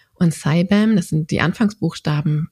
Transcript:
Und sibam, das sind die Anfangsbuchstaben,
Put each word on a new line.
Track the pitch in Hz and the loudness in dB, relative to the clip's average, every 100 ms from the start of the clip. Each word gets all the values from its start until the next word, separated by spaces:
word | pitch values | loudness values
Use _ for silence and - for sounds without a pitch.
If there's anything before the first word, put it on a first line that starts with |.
| _ - | _ -2
Und | 170 | 0
sibam, | - - 165 185 202 220 214 | 0 0 0 2 2 4 2
das | 180 | 0
sind | 156 160 | -2 -2
die | - | -2
Anfangsbuchstaben, | 151 - 208 - 170 - - 147 151 151 165 | 0 0 -2 0 -6 -4 -4 -2 0 -2 -4